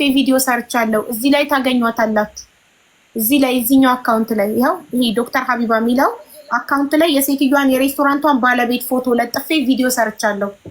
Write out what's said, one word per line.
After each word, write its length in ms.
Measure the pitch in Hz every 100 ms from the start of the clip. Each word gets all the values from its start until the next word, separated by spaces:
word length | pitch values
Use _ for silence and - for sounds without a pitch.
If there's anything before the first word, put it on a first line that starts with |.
| 285
ቪዲዮ 240 | 269 254 262
ሰርቻለሁ። 640 | 262 240 240 247 220 220 -
እዚህ 220 | 226 269
ላይ 120 | 285 294
ታገኟታላችሁ። 1000 | 285 254 247 233 226 220 214 208 - - _ _ _ _ _ _ 233
እዚህ 220 | 214 277
ላይ 140 | 262 254
እዚህኛው 360 | 233 269 262
አካውንት 380 | 247 247 220 220
ላይ 160 | 214 202
ይኸው 260 | 220 269 359 -
ይሄ 180 | 247 240 208
ዶክተር 280 | 240 285 254
ሀቢባ 280 | 240 226 226
የሚለው 340 | 233 247 330 466 - - -
አካውንት 440 | 233 - 277 285 302
ላይ 120 | 330
የሴትዮዋን 580 | 277 277 277 269 285 277
የሬስቶራንቷን 680 | 254 269 269 277 285 302 269
ባለቤት 440 | 247 247 240 247
ፎቶ 300 | - 254 254 240
ለጥፌ 320 | 240 269 - 320
ቪዲዮ 240 | 247 240 254
ሰርቻለሁ። 600 | 247 214 208 220 202 202 202 -